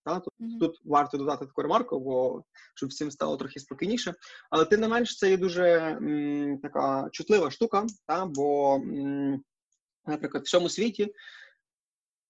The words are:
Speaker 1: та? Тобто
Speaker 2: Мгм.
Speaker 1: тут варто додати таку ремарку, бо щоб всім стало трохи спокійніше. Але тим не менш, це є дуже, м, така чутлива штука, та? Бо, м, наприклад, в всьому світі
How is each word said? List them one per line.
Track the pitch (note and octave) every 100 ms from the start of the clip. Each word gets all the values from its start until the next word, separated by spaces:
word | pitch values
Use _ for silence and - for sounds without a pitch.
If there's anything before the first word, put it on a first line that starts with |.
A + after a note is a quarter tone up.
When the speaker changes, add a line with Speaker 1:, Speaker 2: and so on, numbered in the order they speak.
| -
Speaker 1:
та? |
Тобто | F3 - -
Speaker 2:
Мгм. | A3+ A3+
Speaker 1:
тут | E3 - -
варто | C#3+ C#3+ C#3+
додати | C#3 C#3 C3+
таку | -
ремарку, | C#3+ G#3 B3 C#3+
бо | C3 B2+ B2+ - - - - -
щоб | C#3
всім | - D3+
стало | - D3+ C#3+
трохи | C#3 C#3
спокійніше. | - C3+ F3+ A#3+ F#3 F3 - - -
Але | D#3+ D#3+
тим | G#3
не | A3
менш, | A#3 A#3+ -
це | G3
є | F#3
дуже, | F#3 F3 F3 E3+
м, | D#3+ - D3 D3 D3 D3 C#3+ C#3
така | C#3+ C#3+ C#3 C3+ C#3
чутлива | - D#3+ G#3+ D3+
штука, | - A#3 G3 A3+ G#3 -
та? | E3 F#3
Бо, | C#3 C#3+ C#3+ C#3 C#3
м, | - C#3+ C#3 C#3 C#3 C#3 - _ _ _ _ _ -
наприклад, | D3+ C#3+ -
в | -
всьому | F3+ F3
світі | - A#3 G3+ G#3 - - - - _ _ _ _ _ _ _ _